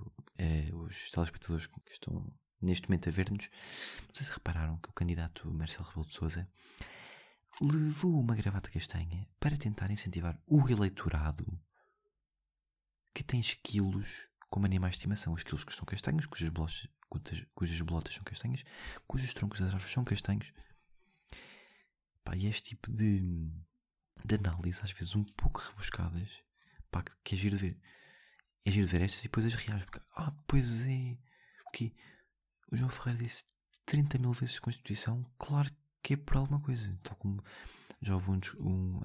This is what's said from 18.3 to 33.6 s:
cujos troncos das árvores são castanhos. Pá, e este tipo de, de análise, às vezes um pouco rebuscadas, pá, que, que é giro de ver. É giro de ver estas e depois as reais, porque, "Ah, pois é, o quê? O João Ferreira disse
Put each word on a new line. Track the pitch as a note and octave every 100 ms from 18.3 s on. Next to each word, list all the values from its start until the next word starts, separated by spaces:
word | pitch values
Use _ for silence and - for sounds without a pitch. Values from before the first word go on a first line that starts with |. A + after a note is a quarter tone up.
| - A#2 B2+ - - - - -
cujos | C3 B2+
troncos | - G#2 G2
das | F#2
árvores | F#2+ -
são | -
castanhos. | B2 G2+ - G#2 - - - - _ - _ _ _ - - - - _ _ _ _ _
Pá, | - F2+
e | G#2
este | A2 -
tipo | A2+ G#2+
de, | A2 G#2+ G2 F#2 E2+ D#2+ D#2+ - _ _ _ _ -
de | G#2+
análise, | G#2+ F#2+ E2+ F2 F2+
às | G2
vezes | - F2
um | G#2
pouco | G#2 - - -
rebuscadas, | - - - - F2 E2+ G2 - _ _ _ - -
pá, | F2+
que, | - -
que | -
é | F#2+
giro | G2+ G2
de | F#2+
ver. | - - - - - - _ _ _
É | G2+
giro | G2+ F#2
de |
ver | F2+
estas | G2 -
e |
depois | - -
as | A2+
reais, | A2+ - G#2
porque, | F#2 - - -
"Ah, | D#3 D3 -
pois | C#3 A#2+ A#2 C3
é, | C3 B2+ B2 - _ _ - -
o |
quê? | - A2+ - - - _ _ _ _ -
O | A2+
João | B2+
Ferreira | - B2+ A#2
disse | A#2+ - - _